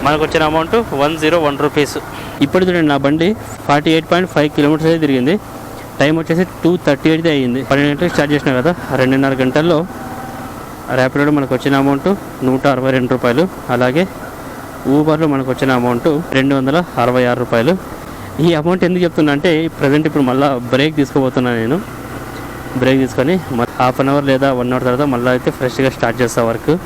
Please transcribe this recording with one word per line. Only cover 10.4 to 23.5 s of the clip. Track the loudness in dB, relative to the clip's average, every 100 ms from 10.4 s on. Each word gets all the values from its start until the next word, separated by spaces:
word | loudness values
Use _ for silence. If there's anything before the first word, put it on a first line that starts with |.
| -14 -14 -16 -16 -6 0
ర్యాపిడోలో | 0 2 2 2
మనకు | 0 -2
వచ్చిన | 0 2
అమౌంట్ | 2 2 0 -2 -4 -4 -2
నూట | 2 2 0
అరవై | 0 0
రెండు | 0 0
రూపాయలు. | 2 2 0 -2 -4
అలాగే | 0 2 2 -2 -4 -14 -14 -14 -14 -16 -8 0
Uber-లో | 2 4 2 2
మనకు | 0 -2
వచ్చిన | -2 2 2
అమౌంట్ | 2 0 0 0 0 0
రెండు | 2 2
వందల | 2 0 -2 0
అరవై | 0 2 2
ఆరు | 0
రూపాయలు. | 0 0 2 0 -4 -14 -14 -14 -14 -2 0
ఈ | 2
అమౌంట్ | 0 0 0
ఎందుకు | 2 0
చెప్తున్నా | 2 2 2
అంటే, | 2 0 0 -2
ప్రజెంట్ | 2 2 2
ఇప్పుడు | 2 2
మళ్ళీ | 2 2 0 -2
బ్రేక్ | 0 0 0
తీసుకోబోతున్నా | 0 2 0 0 0 0
నేను. | 0 -2 -4 -12 -12 -12 -12 -12 -12 -12 -8 -2
బ్రేక్ | 2 2
తీసుకొని | 0 0 0 0 -2